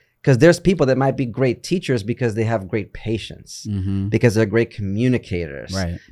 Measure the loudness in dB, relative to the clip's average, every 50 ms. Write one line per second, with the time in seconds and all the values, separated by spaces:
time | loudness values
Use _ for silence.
0 | _ _ _ _ 2 2 6 8 8 6 6 6 2 0 2 2 2 2 2 2
1 | 2 0 0 -2 -4 -4 -2 -2 0 0 -2 -4 -4 -4 -4 -4 -2 -2 -2 -2
2 | -2 -4 -4 -2 -2 -2 -2 -2 -2 -2 -2 -4 -4 -4 -6 -6 -6 -6 -12 -10
3 | -6 -4 -4 -4 -6 -10 -14 -18 -18 -18 -18 -14 -8 -6 -6 -4 -4 -2 -2 -2
4 | -2 -2 0 4 4 4 4 4 2 2 2 0 0 -2 -4 -6 -6 -4 -2 0
5 | 0 0 0 0 -2 -6 -6 -6 -6 -8 -10 -12 -10 -8 -6 -4 -4 -4 -6 -8
6 | -12 -14